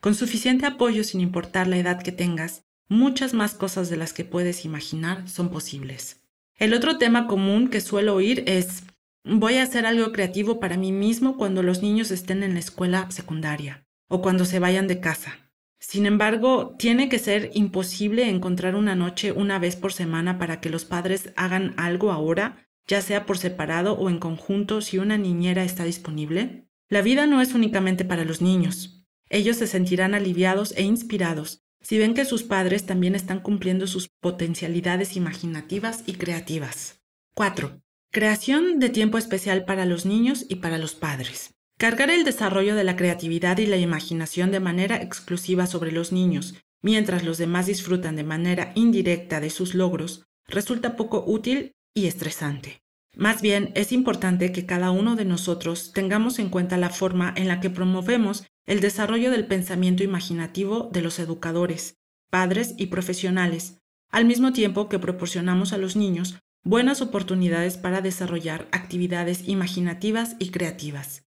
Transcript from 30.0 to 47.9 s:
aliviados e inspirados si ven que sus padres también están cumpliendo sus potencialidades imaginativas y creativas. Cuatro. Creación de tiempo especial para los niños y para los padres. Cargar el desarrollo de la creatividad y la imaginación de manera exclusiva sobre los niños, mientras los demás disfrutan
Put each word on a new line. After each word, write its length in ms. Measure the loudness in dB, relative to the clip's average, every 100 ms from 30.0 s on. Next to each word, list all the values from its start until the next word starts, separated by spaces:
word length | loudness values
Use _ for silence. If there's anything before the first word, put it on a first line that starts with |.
| 2 2
aliviados 580 | 0 2 2 2 0 -2
e 80 |
inspirados 800 | 2 0 0 -2 0 -2 -6 -12 _ _
si 180 | -2 2
ven 160 | 4 2
que 100 | 0
sus 160 | -2
padres 460 | 0 0 2 0 0
también 260 | 0 2
están 260 | 0 -2 -6
cumpliendo 460 | -2 -2 0 0 -2
sus 240 | -4 -8 _
potencialidades 960 | -4 -2 -4 -4 -2 -2 0 -2 -2 -2
imaginativas 840 | -4 -4 -8 -8 -6 -6 -4 -6 -10
y 60 |
creativas. 880 | -8 -6 -6 -6 -6 -6 -10 -14 -16 _ _ _ -2
Cuatro. 480 | -2 -2 -8 -10 _ _ _
Creación 680 | 0 2 2 2 2 4 4
de 100 | 2
tiempo 300 | 4 2 2
especial 460 | -2 -4 0 -2 0
para 200 | 0 0
los 220 | 0 2
niños 400 | 2 2 0 -4
y 60 | -6
para 240 | -4 -4
los 160 | -4 -6
padres. 560 | -6 -4 -6 -10 -14 _ _ _
Cargar 320 | 0 2 4
el 140 | 4
desarrollo 500 | 2 2 0 2 2
de 120 | 2 2
la 100 | 2
creatividad 600 | 0 0 -2 0 2 2
y 80 | 4
la 100 | 2
imaginación 760 | 2 -2 -4 -6 -4 0 0
de 120 | 2
manera 340 | 0 0 0 -2
exclusiva 720 | -4 -12 -6 -6 0 0 0
sobre 240 | -2 -2
los 220 | -2 0
niños, 420 | 2 4 2 -4 -12 _ _
mientras 440 | 2 2 2 0 -2
los 120 | -2
demás 280 | 0 0 0
disfrutan 500 | -2 -2